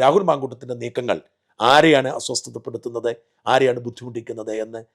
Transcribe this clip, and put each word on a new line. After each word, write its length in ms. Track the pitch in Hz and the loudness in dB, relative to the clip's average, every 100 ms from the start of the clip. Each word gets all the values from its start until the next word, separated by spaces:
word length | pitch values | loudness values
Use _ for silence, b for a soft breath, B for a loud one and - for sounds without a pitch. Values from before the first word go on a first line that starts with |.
രാഹുൽ 200 | 131 175 180 | 4 4 2
മാങ്കൂട്ടത്തിൻ്റെ 460 | 147 131 120 127 120 | -2 -4 -12 -14 -12
നീക്കങ്ങൾ 360 | 120 143 123 85 - _ _ _ | -8 -8 -4 -6 -6 _ _ _
ആരെയാണ് 500 | 117 147 160 143 131 147 | 4 6 6 4 2 -6
അസ്വസ്ഥതപ്പെടുത്തുന്നത്, 920 | - 123 - 123 120 117 120 117 117 113 _ _ 104 | -8 -8 -10 -14 -12 -12 -10 -6 -6 -6 _ _ 0
ആരെയാണ് 280 | 127 131 120 120 | 2 4 0 -8
ബുദ്ധിമുട്ടിക്കുന്നത് 680 | 113 123 117 113 110 107 110 | -14 -14 -14 -12 -12 -8 -8
എന്ന് 160 | 110 113 113 | -8 -12 -18